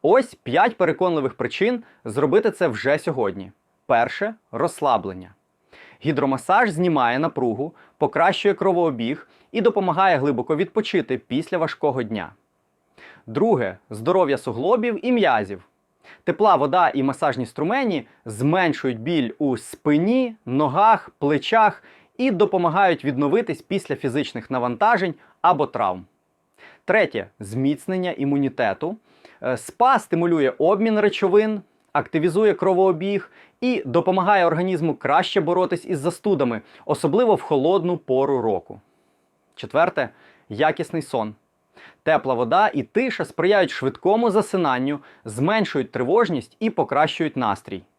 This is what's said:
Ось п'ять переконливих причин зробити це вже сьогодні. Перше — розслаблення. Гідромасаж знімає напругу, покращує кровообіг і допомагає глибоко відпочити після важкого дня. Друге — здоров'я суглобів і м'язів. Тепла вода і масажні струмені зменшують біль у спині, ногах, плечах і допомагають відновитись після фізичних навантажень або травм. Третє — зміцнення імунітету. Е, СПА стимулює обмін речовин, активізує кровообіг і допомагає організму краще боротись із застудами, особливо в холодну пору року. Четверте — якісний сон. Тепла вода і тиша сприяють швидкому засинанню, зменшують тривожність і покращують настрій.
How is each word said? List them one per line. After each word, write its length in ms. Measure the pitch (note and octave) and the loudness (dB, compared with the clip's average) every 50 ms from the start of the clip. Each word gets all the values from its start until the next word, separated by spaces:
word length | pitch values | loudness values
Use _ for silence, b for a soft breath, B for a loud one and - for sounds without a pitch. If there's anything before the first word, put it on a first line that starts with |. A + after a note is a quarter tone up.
Ось 320 | - D3+ G#3 C4 B3+ - - | 4 4 4 4 2 0 -12
п'ять 420 | _ _ B2+ A#2+ D#3+ G#3 A#3+ - | _ _ -2 2 2 2 2 2
переконливих 580 | - F#3 D#3+ D#3+ - F#3 F3+ E3+ D3+ C3 C3 - | 0 0 0 2 0 0 0 0 0 -2 -4 -4
причин 480 | - A#2+ G#2+ - - F#3+ A3+ B3 A3+ b b b b b | -4 -6 -6 -2 -2 0 0 0 -4 b b b b b
зробити 460 | A#2+ G#2 C3 C#3+ C3+ E3 A3 A3+ G#3+ | -6 -2 -2 0 2 2 2 2 0
це 180 | - - F3+ D#3 | -2 0 -2 -2
вже 300 | A#2 G#2 - C3+ D3 D3 | -2 -2 0 0 0 0
сьогодні. 540 | - F3 D3 C3 A2 G2 F2+ G2 F#2+ F#2+ _ _ _ _ _ _ _ | -2 -6 -4 -2 -4 -4 -4 -8 -14 -16 _ _ _ _ _ _ _
Перше — 480 | - B2 A#2 A#2+ A#2+ - - G3+ A3 A3 _ _ _ | 0 2 2 2 0 -2 -6 -6 -8 -8 _ _ _
розслаблення. 840 | - A#2 D3+ E3+ - - D3+ C#3 A#2+ G#2+ E2+ G2 F#2 F#2 F2+ F2+ _ _ _ _ _ _ _ B B B B B B B - | -4 -4 -4 -4 -4 -2 0 0 0 0 -2 -6 -10 -12 -16 -20 _ _ _ _ _ _ _ B B B B B B B -4
Гідромасаж 680 | D3 D3+ C3+ D3+ C3+ C3+ C3 - - F#3 A3 B3 G#3+ | -2 0 0 0 0 -2 -4 0 2 2 2 2 2
знімає 480 | D#3+ D#3 F3+ F3+ D#3+ C#3 B2 A#2 A#2+ C3+ | 0 0 0 0 2 2 2 0 0 -2
напругу, 560 | D#3+ E3 - D3 B2+ A#2+ G#2+ G#2+ C#3+ E3 b b b b b b | -2 -4 -4 -2 -2 -2 -2 -4 -6 -10 b b b b b b
покращує 560 | D3+ C3 - D3 E3 F#3+ F#3 - - G3+ F#3+ | -4 -2 2 2 2 2 2 2 0 0 0
кровообіг 760 | - F#3 F#3+ F3+ F3 E3+ D#3+ C3 A#2 A2+ A#2 D3+ - - b b b b b | 2 0 0 2 2 0 0 -2 -4 -4 -6 -6 -8 -10 b b b b b
і 80 | - A3+ | -6 0
допомагає 560 | G3 A3+ - G3+ G3 F3+ D#3+ F#3 F#3+ F#3+ E3+ | 2 2 2 2 -2 0 0 2 2 4 4
глибоко 400 | C3+ C3+ D3 C3+ A#2 A#2+ - D#3 | 2 2 0 0 -2 -2 -2 -2
відпочити 600 | D3+ F#3+ - _ A3 G#3+ - - F3+ B2+ - C3 B2 | -2 -2 -2 _ -4 -4 0 -2 -2 -2 -2 -6 -6
після 400 | _ _ B2 C#3+ E3 - F#3+ E3+ | _ _ -4 -4 -4 -4 -2 -2
важкого 440 | D#3+ D3+ - _ - D3 C3 C3 | -2 -4 -4 _ -2 -2 0 -2
дня. 300 | A#2 G#2 A2 G2+ E2+ - - _ _ _ _ _ _ _ _ _ _ _ B B B B B B B | -4 -4 -6 -8 -8 -10 -14 _ _ _ _ _ _ _ _ _ _ _ B B B B B B B
Друге — 520 | A#2 A2 B2+ G3+ A#3 G3+ C3+ A#2 F#2 F#2 - _ _ | -8 -2 0 2 2 2 2 0 -4 -6 -10 _ _
здоров'я 480 | A2 G#2+ A2+ D3 F#3 F#3+ F3 C#3 C#3 B2 | -14 -6 -2 0 2 2 2 2 0 -2
суглобів 680 | - C3 A2+ A#2 C#3 F#3 A#3+ A#3 G#3+ A#3+ G#3+ - - | -2 -6 -6 -4 0 0 0 0 0 -4 -4 -4 -2
і 60 | B3 | 0
м'язів. 500 | B3+ A#3 G3 D3+ B2 A2 G#2 F#2 G2+ F2+ - _ _ _ _ _ _ _ B B B B B | 0 2 2 2 2 0 -2 -4 -10 -14 -16 _ _ _ _ _ _ _ B B B B B
Тепла 320 | - E3 - G#3 G#3+ F3+ | -6 -2 2 4 4 4
вода 320 | C#3 C#3+ D3 C3+ F#3 E3+ D#3 | 4 2 2 2 2 2 2
і 140 | - C#3 | 2 0
масажні 440 | C3+ C#3 C3 - E3 D3 B2 C3 B2 | -2 -2 -2 0 -2 -2 -2 -2 -6
струмені 600 | - - - D3+ F3 A#3+ C#4 C4+ A3 F3+ B2+ A2+ b b b b | -8 -6 -6 -4 -2 -2 0 0 -2 -2 -4 -6 b b b b
зменшують 760 | A#2 G#2+ G#2 B2+ D3 E3 F#3+ F3+ D#3+ C#3 - - C3+ A#2+ A2 | -14 -6 -2 0 2 2 4 2 2 0 0 -2 -4 -4 -4
біль 300 | A2+ D3+ F3 D3+ B2+ A#2 - _ | -4 -2 -2 -2 -2 -2 -4 _
у 180 | D3+ C#3 B2 | -2 -2 -2
спині, 800 | G#2+ - - - _ _ D#3 D3 D3+ F3 G#3 A#3+ C4 B3+ A#3+ A3 _ _ | -4 -6 -16 -20 _ _ 0 2 2 2 2 0 0 0 -2 -6 _ _
ногах, 640 | A#2+ B2+ C#3 D#3 C3+ B2+ F3 G#3 A3 A3 F3+ - - _ _ | -4 0 0 0 0 2 4 4 4 4 2 0 -14 _ _
плечах 640 | D3 C#3 D#3 D3 - - A3 A3+ A3 G3+ - - b b b b b b b - | -2 0 0 0 0 2 4 4 4 4 2 -4 b b b b b b b -2
і 120 | B3+ C4+ | -2 -2
допомагають 720 | G#3 E3+ G#3 G#3 G3 F#3 F3 E3 D3+ F#3+ G3+ F#3 E3 - - | 2 2 2 2 2 0 0 0 2 2 2 2 2 0 -2
відновитись 580 | C#3+ C3 B2+ C#3+ C#3 D#3+ A3+ A#3 - D3 - | -4 -2 0 0 2 2 0 0 -2 -8 -10
після 340 | - _ F#3+ F#3+ - - C#3+ | -6 _ -6 -6 -4 -6 -8
фізичних 540 | - - C3+ A#2 D3+ B2+ - - B2 A2 - | -4 -4 -4 -2 -2 -4 -4 -8 -14 -10 -6
навантажень 640 | C3+ B2+ A#2+ B2 B2 A#2 G#3 A3 A#3+ F#3 F#3 F3 D3+ b b b b b | -4 -2 -2 -4 -2 0 2 2 2 2 0 -4 -6 b b b b b
або 240 | - E3+ F3+ C#3 D3 | 2 2 2 2 0
травм. 380 | - - A#2 A2 F#2 F#2 F#2 F#2 _ _ _ _ _ _ _ _ _ _ B B B B B B | -2 -2 -2 -2 -2 -2 -6 -12 _ _ _ _ _ _ _ _ _ _ B B B B B B
Третє — 420 | - F#3 A3 F#3+ - - A2 F#2 - _ _ | 0 2 2 2 0 -2 -8 -8 -8 _ _
зміцнення 720 | G#2+ G2 A2 B2+ C3 C#3 D3+ C#3+ - - F#3+ F#3 F3+ F3+ | -14 -8 -4 -2 -2 -2 -2 -2 -6 -6 -4 -4 -4 -4
імунітету. 840 | - - C#3 C#3 C#3 C#3+ C#3 C3+ C3 - B2 G#2 F#2+ - - E3+ A3 - b b b b b b b b | -4 -4 -2 -2 0 0 -2 -2 -2 -2 -2 -2 -2 -4 -6 -8 -8 -10 b b b b b b b b
Е, 140 | - B2+ B2+ | -4 -4 -4
СПА 420 | A#2+ - - - _ A#3+ B3+ C4+ A3 | -4 -8 -16 -2 _ 2 4 4 2
стимулює 540 | - _ F3 E3 E3+ E3+ E3+ D#3 C#3 B2+ - - | 0 _ -2 0 2 2 2 2 2 0 2 2
обмін 420 | D3+ E3+ G#3 G3 A3 A3+ G#3+ G#3+ | 2 2 2 2 2 0 2 2
речовин, 640 | G#3 G#3 G#3 - G#3 F#3 F#3 G#3 G#3+ G#3+ G#3+ G3+ - _ _ _ _ _ | 2 0 0 0 0 4 4 4 4 2 -4 -6 -10 _ _ _ _ _
активізує 600 | _ D3 B2+ - - D#3+ D#3 F3+ D#3 G3+ A3 G#3 F#3+ | _ -4 -4 -2 -2 0 0 0 2 2 2 2 2
кровообіг 760 | - F3+ F#3+ F#3 F3+ F#3+ F#3+ F3 D#3 F3+ G3 G3+ G3 - - b b b b b b | 2 0 0 2 4 2 2 2 0 -4 -4 -4 -4 -6 -8 b b b b b b
і 220 | A#3+ B3+ B3 - - | -2 -2 -2 -2 -4
допомагає 600 | C3 A#2+ E3+ E3+ F#3 F#3 F#3+ F3 G3 G#3 F#3+ F3 | 0 0 0 2 2 0 0 2 2 4 4 4
організму 480 | E3+ D#3+ E3 F3+ F#3+ F#3 E3 E3 D#3+ C#3+ | 2 2 0 -2 -2 -2 0 -2 -2 -2
краще 460 | - - C3 C#3+ E3+ F#3 - - G3 | -2 0 2 2 2 2 2 0 0
боротись 440 | D#3+ D#3 F3+ F#3 F#3 - F3+ E3+ - | 0 2 0 0 0 0 -2 -8 -4
із 140 | - F#3 C#3+ | -6 -6 -2
застудами, 640 | C3+ F3 E3 - - G#3 F#3+ C3+ C#3 A#2+ A#2 G#2+ B B B B B | -2 -4 -6 -2 -2 -2 0 2 0 -2 -2 -4 B B B B B
особливо 480 | - D3 - - D3+ D3 A3 B3+ A3+ G3 | -4 -4 -2 0 0 2 2 4 2 2
в 60 | - | 0
холодну 560 | - - D#3 C3+ C3+ E3 F#3+ G3 E3 F3 F3 | 0 -2 0 0 2 2 0 0 0 -2 -4
пору 460 | E3+ _ - B2+ C3 C3+ C#3+ C#3 B2+ | -6 _ -2 0 0 2 0 0 0
року. 380 | A2 A2+ G2+ F2+ - - G2+ G2+ _ _ _ _ _ _ _ _ _ _ _ _ _ _ _ | 0 -2 -2 -4 -6 -12 -20 -20 _ _ _ _ _ _ _ _ _ _ _ _ _ _ _
Четверте — 540 | - - - - D3 E3+ - - D#3 C3 A2+ b b b b b b b b | -16 -14 -2 0 0 0 2 0 -4 -6 -6 b b b b b b b b
якісний 540 | G#2+ G#2+ D3+ D#3 D#3 - E3 - - D#3+ | -4 0 0 0 0 -2 -8 -6 -6 -8
сон. 320 | - - - A#2+ G#2+ G#2+ G#2+ _ _ _ _ _ _ _ B B B B B B | -6 -4 -6 -6 -6 -6 -10 _ _ _ _ _ _ _ B B B B B B
Тепла 320 | _ D#3 D#3+ C#3+ - C3+ B2+ | _ 0 0 2 2 0 0
вода 360 | A#2 B2 A2+ D3+ F#3 G#3+ G#3 - | 0 0 2 2 2 2 2 0
і 80 | D3 | -4
тиша 420 | A#2+ - _ G#3+ C4 B3+ - - E3 | -6 -2 _ 0 0 0 -2 -6 -8
сприяють 460 | - - - D#3 F#3 G#3 G3+ F3+ C#3 | -6 -4 -2 2 4 4 4 2 0
швидкому 600 | - - B2+ C3+ - - - F3+ G#3 A3+ A#3+ A#3 | -2 -4 -4 -4 -4 -2 0 2 2 2 2 2
засинанню, 680 | F#3 G#3+ G3 - - F#3+ E3+ C#3+ B2+ B2 C3 C#3 D3 C#3+ B B B B B | 2 2 0 0 -2 0 0 0 0 0 -2 -4 -4 -6 B B B B B
зменшують 680 | A2+ G#2 A#2 C#3 F3 G#3+ A3 F#3+ - - C#3 B2+ - | -12 -4 -2 0 2 2 0 0 0 -2 -4 -4 -4
тривожність 640 | - B2 B2 B2 F3+ A#3 A#3 D#3+ E3+ B2+ - _ _ _ | -4 -4 0 2 2 2 2 2 -2 -6 -6 _ _ _
і 100 | A3 A3 | -4 -2
покращують 640 | - - C#3+ - C#3 C#3+ D#3 D#3 - - E3 D3+ - | 0 -2 -2 0 2 0 2 0 0 -4 -4 -4 -2
настрій. 460 | C3 B2 G#2+ G2 - _ - G2 F#2 - _ _ | -2 -2 -2 -2 -2 _ -12 -12 -12 -12 _ _